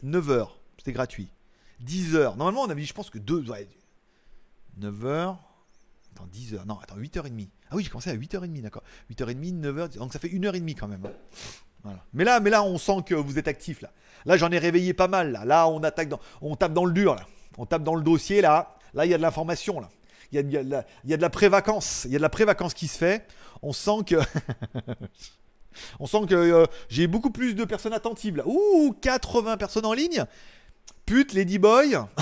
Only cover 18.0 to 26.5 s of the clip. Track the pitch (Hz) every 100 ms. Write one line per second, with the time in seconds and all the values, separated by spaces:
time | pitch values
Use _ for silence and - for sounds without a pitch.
18 | 156 165 - 196 175 151 170 - - 135
19 | 165 170 160 156 160 170 - 170 98 _
20 | _ - - 143 143 143 131 139 - -
21 | 127 156 170 - 202 196 196 214 - -
22 | 127 139 156 - 214 196 180 - 156 -
23 | 170 214 - - - - 143 139 - 214
24 | 190 165 139 - - 127 - 127 - 120
25 | 104 - - _ _ _ - - - -
26 | 139 214 202 180 170